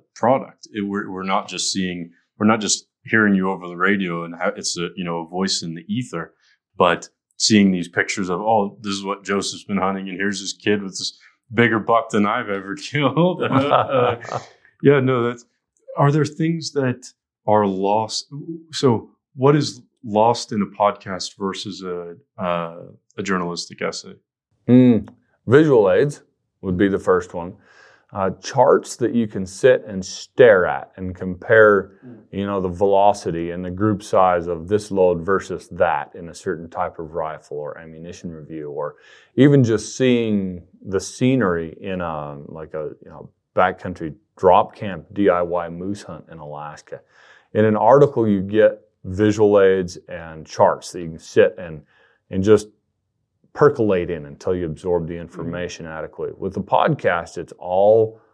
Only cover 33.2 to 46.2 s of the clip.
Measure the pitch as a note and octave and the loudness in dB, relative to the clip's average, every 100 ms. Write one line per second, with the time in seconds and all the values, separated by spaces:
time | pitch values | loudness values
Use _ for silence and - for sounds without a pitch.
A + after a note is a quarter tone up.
33.2 | G2 E2 E2+ F2 F2+ F#2 G#2+ G2 - G#2 | -4 -6 -6 -8 -8 -2 0 -2 0 2
34.2 | F#2 F2 E2+ E2 E2 G#2 - G2 F#2 E2+ | 4 2 -2 -8 -2 -2 -2 2 2 2
35.2 | E2 F#2+ - E2+ - E2+ F2 D2 C#2+ - | -2 -2 -2 -10 -12 -2 0 0 -6 -14
36.2 | E2+ - G2 E2 E2+ - F2 - D#2+ E2 | -16 -10 -8 -8 -8 -8 -8 -8 -10 -8
37.2 | D2+ D2 _ D2 D2 D#2 D#2+ D#2+ E2+ - | -8 -10 _ -12 -12 -14 -18 -18 -18 -14
38.2 | F2+ D#2+ D2+ D#2 D2 D2 D2 - _ - | -14 -14 -14 -14 -10 -8 -10 -12 _ -20
39.2 | _ - C#3 C#3+ A2+ G#2+ - - C3 A#2+ | _ 4 6 6 4 0 -4 -2 2 2
40.2 | A2+ G#2 F#2+ F2 - _ - F#2+ - - | 0 -2 -4 -10 -16 _ -6 -6 -6 -2
41.2 | B2+ C3 G2 E2+ E2 - G2+ F#2 E2+ D#2 | 0 2 0 -2 -6 -10 -10 -6 -6 -8
42.2 | D2 C#2+ D2 D#2+ D#2 D#2+ D2+ - D#2+ D#2 | -10 -14 -16 -16 -12 -10 -10 -12 -20 -20
43.2 | - _ _ F#2+ F#2 F#2+ F#2+ F2 E2 - | -20 _ _ 0 0 0 -10 -8 -10 -12
44.2 | _ - F#2 F#2+ - - G#2 E2+ D#2+ G2+ | _ 2 6 6 4 -6 -10 -10 -12 0
45.2 | G2 F2 F2 F2 E2+ E2+ F#2 G2+ - D#2 | 2 2 0 -4 -6 -8 -8 -10 -12 -18